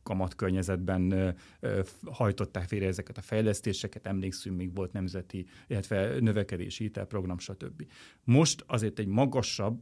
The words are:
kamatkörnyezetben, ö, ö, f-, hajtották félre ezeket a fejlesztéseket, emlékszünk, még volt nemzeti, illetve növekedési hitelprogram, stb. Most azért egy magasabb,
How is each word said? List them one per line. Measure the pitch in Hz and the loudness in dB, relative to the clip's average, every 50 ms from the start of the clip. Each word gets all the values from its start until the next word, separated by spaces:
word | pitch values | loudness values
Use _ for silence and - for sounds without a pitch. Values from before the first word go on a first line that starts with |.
| _ | _
kamatkörnyezetben, | - 104 95 95 90 - - - 95 92 95 90 90 95 87 90 90 95 92 92 92 | -2 0 0 0 -2 -2 0 0 2 2 2 2 2 0 0 0 2 2 4 4 4
ö, | 95 95 95 92 87 - - - - - | 4 4 2 2 0 -2 -8 -18 -14 -6
ö, | - 113 101 98 92 | -4 0 0 0 0
f-, | - - - - - 139 | -2 -6 -12 -14 -12 -2
hajtották | - 123 104 98 - 104 - - 95 90 90 | 0 2 2 2 0 -2 -4 -4 -6 -4 -2
félre | - 104 95 | -2 0 0
ezeket | 95 92 90 - - - - | 0 0 -2 -6 -8 -12 -14
a | 101 | -8
fejlesztéseket, | - - 110 110 110 104 - - 113 95 - - 98 - 107 - | -2 0 2 2 2 2 2 0 -2 -2 -2 -4 -8 -8 -8 -6
emlékszünk, | 104 98 95 95 95 92 - - 95 95 | -4 -2 -2 -2 -2 -4 -6 -6 -6 -4
még | 90 92 90 90 | -4 -4 -4 -4
volt | 98 95 90 - | -4 -4 -4 -4
nemzeti, | 104 92 92 85 95 85 - - 95 90 - - - - | -4 -4 -4 -4 -6 -8 -6 -8 -8 -8 -10 -14 -20 -8
illetve | - 120 101 95 - 110 98 95 110 135 131 | -4 -4 -4 -2 0 0 0 2 0 2 4
növekedési | 120 113 101 107 98 - 98 85 87 87 87 - 110 | 4 4 4 4 0 0 -2 -4 -6 -6 -6 -6 -6
hitelprogram, | 104 - 101 98 95 - 101 92 90 90 87 | -4 -4 -6 -6 -4 -4 -4 -2 -2 -4 -6
stb. | - - 95 - - - - - - - - - - - - _ _ | -6 -10 -10 -10 -10 -12 -10 -12 -14 -14 -16 -20 -20 -20 -20 _ _
Most | - 120 135 165 151 - - - | 6 6 8 8 6 2 -2 -4
azért | - 131 117 107 107 104 - | -2 0 0 0 0 -2 -2
egy | 107 | -2
magasabb, | 98 98 113 139 135 127 131 110 - - - 101 104 117 117 | 0 2 4 4 4 2 0 0 0 -2 -2 0 0 -2 -2